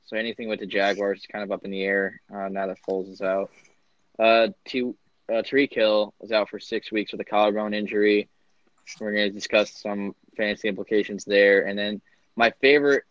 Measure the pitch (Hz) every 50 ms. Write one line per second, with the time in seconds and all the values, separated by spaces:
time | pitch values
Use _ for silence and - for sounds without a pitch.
0 | _ - 113 110 110 117 107 - 117 110 107 - 107 92 95 98 98 101 98 98
1 | 101 101 98 92 - - - 107 104 98 98 90 - 101 98 95 95 98 98 98
2 | 98 95 - - _ _ 98 101 98 98 98 98 98 95 90 _ _ - 95 95
3 | 92 95 95 - 98 95 95 98 98 - _ - _ _ _ _ _ _ _ _
4 | _ _ _ - 110 113 113 113 113 107 101 _ _ - - 131 123 123 - _
5 | _ _ _ _ _ - 113 - - - 139 139 143 135 - 120 110 107 107 107
6 | 107 101 _ _ - 104 113 107 101 - - 101 - - 113 104 - - 110 107
7 | 101 - - 104 107 - 110 104 107 107 101 107 107 107 107 107 104 95 113 104
8 | 104 104 104 104 104 _ _ _ _ _ _ _ _ _ _ _ _ - - -
9 | 113 107 104 104 104 101 98 104 - - - 107 104 - - - - 107 101 101
10 | 101 101 - _ _ _ _ - 110 104 104 - - 107 98 92 98 - 110 104
11 | 101 - 104 95 - - 98 101 101 101 101 98 - 98 101 101 101 104 107 101
12 | _ _ _ _ _ _ _ 113 117 113 - _ - 135 143 147 143 143 139 123
13 | - _